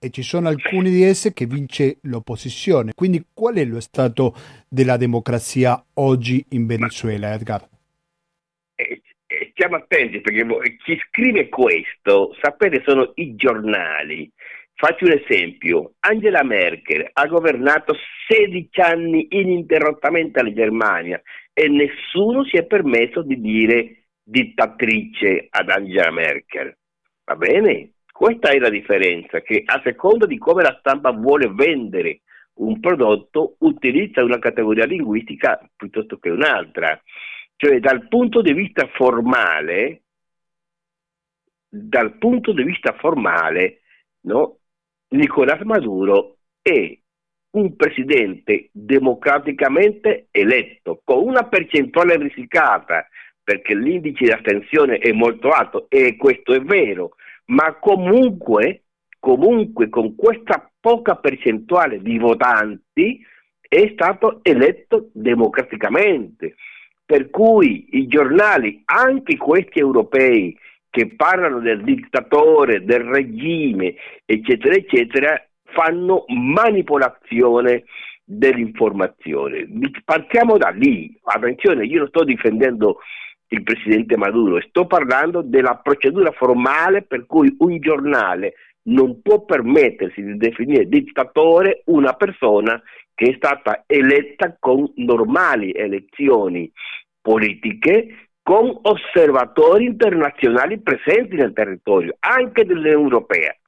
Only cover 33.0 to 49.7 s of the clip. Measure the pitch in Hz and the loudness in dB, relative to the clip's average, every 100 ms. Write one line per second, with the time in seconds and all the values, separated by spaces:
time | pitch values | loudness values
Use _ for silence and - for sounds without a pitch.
33 | 113 104 - 156 156 - 320 294 131 131 | 2 0 -2 -4 -4 0 0 0 -2 -2
34 | 202 - 123 120 123 120 107 107 113 175 | -2 -2 0 0 -2 -2 -2 0 0 -2
35 | 131 107 113 - 139 - _ _ 104 - | -4 -4 -6 -4 -2 -2 _ _ -12 -10
36 | 110 101 87 87 151 120 80 - 82 76 | -10 -10 -6 -2 -2 -2 -6 -6 -4 -4
37 | _ - - - - _ 147 131 131 131 | _ -20 -20 -20 -20 _ 2 2 2 -2
38 | 117 233 247 233 190 147 190 - 135 - | -2 -2 0 2 2 0 -4 -4 -6 0
39 | 127 117 117 127 98 80 78 87 123 165 | 0 2 0 0 0 0 -2 -2 -4 -6
40 | _ _ _ _ _ _ _ _ _ _ | _ _ _ _ _ _ _ _ _ _
41 | _ _ _ _ _ _ _ 208 214 240 | _ _ _ _ _ _ _ -18 -4 -2
42 | 226 - 233 247 226 185 131 180 - - | -2 -2 -2 0 -2 -2 -2 -4 -6 -4
43 | 151 160 98 85 80 85 92 - _ _ | -4 -2 -2 -2 -2 0 -2 -4 _ _
44 | _ _ - 110 156 - _ _ _ _ | _ _ -6 -2 -2 -6 _ _ _ _
45 | _ 135 147 - 135 156 208 220 123 95 | _ -2 0 2 0 0 -2 -2 -2 -4
46 | 98 101 - _ _ _ - 156 95 - | 2 0 0 _ _ _ 0 0 -2 -10
47 | _ _ _ _ _ 208 196 147 151 151 | _ _ _ _ _ -2 -2 0 -2 -2
48 | 131 143 104 90 - 104 - 104 107 135 | 0 0 0 -6 -2 -4 -4 -20 0 2
49 | 131 120 156 143 143 139 139 | 2 0 0 -2 -2 -2 0